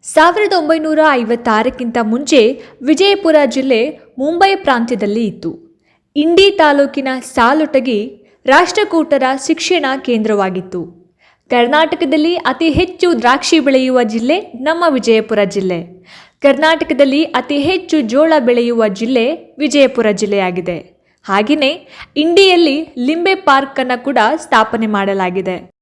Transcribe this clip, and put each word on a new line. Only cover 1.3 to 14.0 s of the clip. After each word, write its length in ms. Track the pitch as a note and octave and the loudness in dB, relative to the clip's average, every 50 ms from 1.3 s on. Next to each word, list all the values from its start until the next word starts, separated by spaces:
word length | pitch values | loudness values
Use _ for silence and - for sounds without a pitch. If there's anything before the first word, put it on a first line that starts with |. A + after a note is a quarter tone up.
| A#3+ A#3 A#3 A#3+ A3 G#3+ A3+ B3+ C4 - B3+ A#3 A#3 B3 | -4 -4 0 0 0 0 0 -2 -4 -4 -8 -6 -4 -4
ಮುಂಚೆ 600 | A#3 G#3+ A3 B3 D4 - D#4+ C#4 G#3+ A3+ C4+ - - - - _ | -2 -2 -2 -4 -2 2 4 4 4 4 0 -4 -12 -20 -20 _
ವಿಜಯಪುರ 540 | B3 C4 D#4 C#4 G4 G4+ G4+ G4 G4+ E4 D#4 D4+ C#4+ | -2 -2 0 2 2 2 2 2 2 2 4 4 2
ಜಿಲ್ಲೆ 540 | C4 - C4+ C4 C4+ C4 A3 A#3 D4+ D4+ - - _ _ - | 2 -2 -4 0 0 0 0 0 -2 -6 -10 -20 _ _ -6
ಮುಂಬೈ 380 | C4 D4+ E4 E4+ G4 G4 G4 | -4 -4 0 2 2 2 2
ಪ್ರಾಂತ್ಯದಲ್ಲಿ 720 | F#4+ F#4+ D4 C4 A#3+ A#3 A#3 B3 G3+ G#3+ G3+ G3+ A3+ A#3 G#3 | 0 0 0 0 0 0 -4 -4 -4 -2 -2 -2 -2 -4 -4
ಇತ್ತು. 540 | E3+ - - E3 - - - _ _ _ _ _ _ _ _ _ _ | -6 -8 -10 -10 -10 -10 -18 _ _ _ _ _ _ _ _ _ _
ಇಂಡಿ 360 | C#4+ D4 E4 E4+ F4 G4 G4+ | -2 0 2 4 4 4 4
ತಾಲೂಕಿನ 560 | G4 G4 D#4+ D4+ C#4+ C#4+ C#4 C#4 C#4 C#4+ C4 C4+ C4 C4 | 4 4 2 4 4 2 0 0 -2 -6 -6 -6 -6 -8
ಸಾಲುಟಗಿ 1000 | B3 - - - A#3 A#3 C#4 D#4 D#4 D4 D4+ C4+ A#3+ C4 A#3 G3+ G#3+ B3+ - - _ _ _ _ _ | -10 -8 0 2 2 2 4 2 0 0 0 -2 0 0 -2 -2 -4 -6 -12 -18 _ _ _ _ _
ರಾಷ್ಟ್ರಕೂಟರ 800 | - C4+ D#4 F4+ F4 - G#4+ G#4 G4+ - E4 D4+ D#4 D4 C4+ C4 B3+ C4+ C#4 - - | 2 2 2 2 2 0 -2 -2 0 0 -2 0 0 0 0 0 -2 -2 -4 -2 -4
ಶಿಕ್ಷಣ 380 | D#4+ D#4+ - - F#4 E4+ C#4+ C4+ C4 C4+ C4+ | -4 -4 -2 -2 -2 -2 0 -2 -4 -4 -4
ಕೇಂದ್ರವಾಗಿತ್ತು. 1040 | - B3 A3 G#3+ A3+ G#3+ G3+ F#3+ F#3+ F#3 F#3 F#3 F#3 - F3+ E3 - - _ _ _ _ _ _ _ _ _ _ _ | -2 -2 -2 0 0 0 0 -2 -2 -4 -6 -10 -8 -10 -10 -10 -12 -16 _ _ _ _ _ _ _ _ _ _ _
ಕರ್ನಾಟಕದಲ್ಲಿ 840 | - A#3+ A#3+ A#3+ C#4+ D4+ D#4+ D#4 E4+ - F4 C4+ C#4+ D4+ D4+ E4 F4 | 0 0 2 2 2 0 0 0 0 -4 -2 -2 0 0 0 0 -2
ಅತಿ 340 | E4+ - B3+ C4 - E4 E4 | -2 -4 -4 -4 0 -2 0
ಹೆಚ್ಚು 500 | C#4 C#4+ F#4 F#4 F#4 - - F4 E4 A#3 | 0 0 -2 -2 -2 -2 0 0 0 0
ದ್ರಾಕ್ಷಿ 400 | A3+ A#3+ B3+ C#4+ - - - D#4+ | 2 0 0 0 0 0 0 2
ಬೆಳೆಯುವ 440 | C4 C#4 C4+ C4 C4 B3+ B3+ B3+ | 2 2 2 2 2 2 0 0